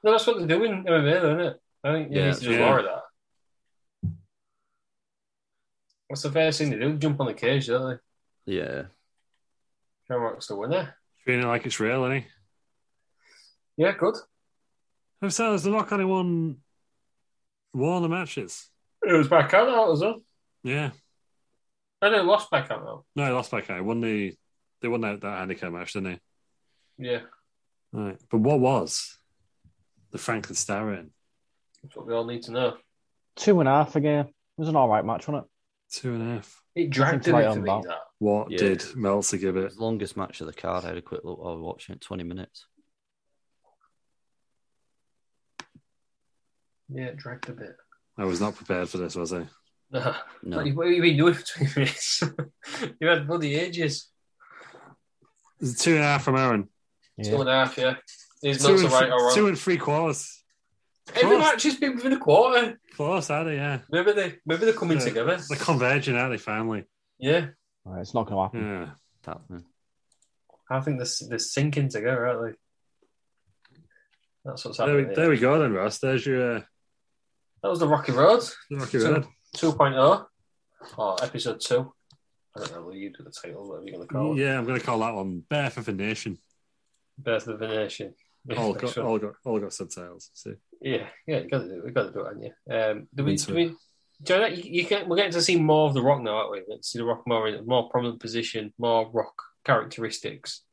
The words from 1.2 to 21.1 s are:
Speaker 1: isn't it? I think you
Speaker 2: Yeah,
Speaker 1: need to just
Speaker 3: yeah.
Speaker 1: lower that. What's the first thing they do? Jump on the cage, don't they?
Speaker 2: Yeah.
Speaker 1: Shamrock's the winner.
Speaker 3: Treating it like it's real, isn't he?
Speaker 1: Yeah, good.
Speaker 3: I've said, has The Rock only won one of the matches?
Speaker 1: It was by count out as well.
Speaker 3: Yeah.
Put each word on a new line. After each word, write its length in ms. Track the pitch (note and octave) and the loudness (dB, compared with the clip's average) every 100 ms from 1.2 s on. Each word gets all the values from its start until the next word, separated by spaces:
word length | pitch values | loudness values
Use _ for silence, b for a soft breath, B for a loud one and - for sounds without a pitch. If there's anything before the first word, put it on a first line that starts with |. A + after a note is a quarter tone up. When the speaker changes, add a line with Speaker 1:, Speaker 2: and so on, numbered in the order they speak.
| D#3+ D#3+ | 4 2
Speaker 1:
isn't 0 | |
it? 160 | E3+ - _ _ | -2 -6 _ _
I 100 | C#3 | -2
think 180 | D#3 D3 | -2 0
you 80 | C#3 | 0
Speaker 2:
Yeah, 60 | F#2 | 2
Speaker 1:
need 60 | - | 0
to 60 | |
just 100 | B2 | 0
Speaker 3:
yeah. 140 | A#2 A#2+ | 4 4
Speaker 1:
lower 120 | C3 | 4
that. 180 | G2 F#2 - _ _ _ _ _ _ _ _ _ - - _ _ _ _ _ _ _ _ _ _ _ _ _ _ _ _ _ _ _ | 2 -6 -10 _ _ _ _ _ _ _ _ _ -8 -8 _ _ _ _ _ _ _ _ _ _ _ _ _ _ _ _ _ _ _
What's 160 | C#3 | -6
the 80 | D3 | -2
first 260 | D3+ D#3+ D#3 | 2 2 2
thing 140 | D3+ | -2
they 60 | A2 | 0
do? 180 | C3 D3+ | -2 0
Jump 220 | D3+ C#3+ | -2 0
on 60 | B2+ | -4
the 60 | |
cage, 340 | G#2 A#2 C#3 C3 | -2 0 0 0
don't 320 | B2+ C3 B2+ _ _ _ _ - | -2 -2 -8 _ _ _ _ -6
they? 100 | F#2 | -4
Speaker 2:
Yeah. 280 | C#2+ C2 F2+ _ _ _ _ _ _ _ _ _ _ _ _ | -4 -8 -10 _ _ _ _ _ _ _ _ _ _ _ _
Speaker 1:
Shamrock's 400 | B2 A#2 A2+ - | -4 -4 -6 -10
the 100 | G2+ | -8
winner. 380 | A2 F3 D3+ - _ _ | -4 -4 -4 -14 _ _
Speaker 3:
Treating 200 | C3 B2 | -2 0
it 40 | B2 | 2
like 180 | A#2+ C3 | -2 -2
it's 140 | - | -2
real, 240 | A2 C3 B2+ | 0 2 0
isn't 120 | C3+ | -2
he? 20 | A#2+ _ _ _ _ _ _ _ _ _ b b b b _ - | -4 _ _ _ _ _ _ _ _ _ b b b b _ 0
Speaker 1:
Yeah, 160 | F3 F#3+ | 0 2
good. 180 | F3+ G#3+ - _ _ _ _ _ _ _ _ _ | 0 0 -12 _ _ _ _ _ _ _ _ _
Speaker 3:
I've 120 | G3 | -4
said, 180 | G3+ A3+ | 0 0
has 120 | G3+ | 2
The 80 | E3+ | 2
Rock 200 | G#3+ G#3 | 0 0
only 120 | G3+ F#3+ | 0 2
won 520 | F#3 F3+ E3+ D#3+ C3 _ _ _ _ _ _ _ _ _ _ _ | 2 2 0 -2 -6 _ _ _ _ _ _ _ _ _ _ _
one 240 | C3 C#3+ F3+ | -4 -2 0
of 40 | |
the 80 | E3+ | 0
matches? 580 | F3 E3+ - F#2 - - _ _ _ | -2 -4 -8 -10 -14 -18 _ _ _
Speaker 1:
It 100 | G4+ | 4
was 140 | E3 C#3 | 4 8
by 200 | E3 C#3+ | 6 8
count 220 | F#3+ B3 | 6 6
out 220 | A#3+ G#3+ | 4 4
as 100 | D3+ | 4
well. 200 | G3 A3+ _ _ _ _ | 0 -2 _ _ _ _
Speaker 3:
Yeah. 260 | B2+ C#3 D3 - _ | -4 -4 -4 -8 _